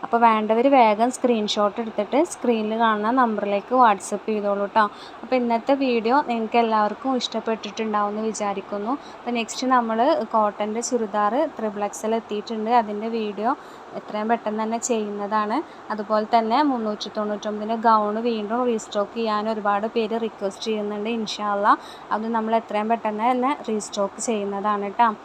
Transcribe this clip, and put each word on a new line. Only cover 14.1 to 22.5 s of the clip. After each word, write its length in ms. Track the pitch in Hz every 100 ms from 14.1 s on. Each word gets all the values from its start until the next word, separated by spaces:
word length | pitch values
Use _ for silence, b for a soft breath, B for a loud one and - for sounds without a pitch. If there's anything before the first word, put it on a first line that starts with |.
| 214 214
പെട്ടെന്ന് 300 | 233 220 214
തന്നെ 160 | 220 233 -
ചെയ്യുന്നതാണ്. 680 | 226 208 208 208 214 208 247 339 B B
അതുപോലെ 340 | 214 208 214 214 233
തന്നെ 220 | 220 240 302
മുന്നൂറ്റി 380 | 247 220 208 208 214
തൊണ്ണൂറ്റൊമ്പതിൻ്റെ 640 | 208 208 214 214 214 226 226
ഗൗൺ 260 | 220 208 214 240
വീണ്ടും 300 | 226 202 233 247
റീസ്റ്റോക്ക് 460 | 220 - 208 202 233
ചെയ്യാൻ 260 | 226 208 214 220
ഒരുപാട് 320 | 202 202 220 233
പേര് 180 | 214 226 220
റിക്വസ്റ്റ് 400 | - 196 196 226
ചെയ്യുന്നുണ്ട്. 420 | 214 208 208 208 233
ഇൻഷാ 280 | 208 - 208 202
അല്ലാ 180 | 208 - B B B 214
അത് 120 | 220 233
നമ്മൾ 180 | 220